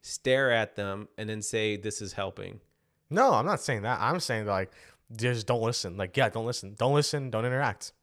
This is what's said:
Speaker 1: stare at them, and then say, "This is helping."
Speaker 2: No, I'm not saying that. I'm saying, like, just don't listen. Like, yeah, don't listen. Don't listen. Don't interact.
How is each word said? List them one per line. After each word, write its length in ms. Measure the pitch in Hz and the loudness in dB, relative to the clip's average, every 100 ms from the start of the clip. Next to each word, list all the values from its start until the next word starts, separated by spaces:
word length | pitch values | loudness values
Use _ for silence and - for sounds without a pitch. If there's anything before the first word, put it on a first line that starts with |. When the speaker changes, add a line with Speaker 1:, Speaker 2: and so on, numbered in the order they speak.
Speaker 1:
stare 480 | - - 131 131 135 | -10 -4 2 4 6
at 260 | 113 107 - | 4 2 -2
them, 320 | 101 98 104 - | -4 -4 -8 -8
and 100 | 107 | -6
then 140 | 107 | -6
say, 340 | 104 113 107 104 | -2 0 0 0
"This 240 | 104 - | -4 -6
is 120 | 101 | -8
helping." 460 | - 95 95 95 107 _ _ _ _ _ | -6 -6 -6 -12 -12 _ _ _ _ _
Speaker 2:
No, 240 | 170 262 | 4 6
I'm 120 | 135 147 | 6 2
not 140 | 175 | 0
saying 220 | - 113 | 0 -2
that. 180 | 104 113 | 0 0
I'm 180 | 110 175 | 0 0
saying, 280 | - 113 107 | -2 -2 0
like, 260 | 98 95 - - _ _ 117 | 0 0 -8 -20 _ _ -4
just 300 | 123 120 104 | 0 0 0
don't 160 | 123 | 2
listen. 340 | 113 117 95 90 | 2 -2 -4 -4
Like, 200 | 92 - | -2 2
yeah, 120 | 120 | 2
don't 180 | 113 113 | 2 -4
listen. 280 | 123 98 104 | -6 -8 0
Don't 180 | 123 | 2
listen. 360 | 143 143 147 135 | 4 2 -2 -2
Don't 140 | 110 | -2
interact. 480 | 120 127 135 98 - _ | 0 0 -2 -4 -12 _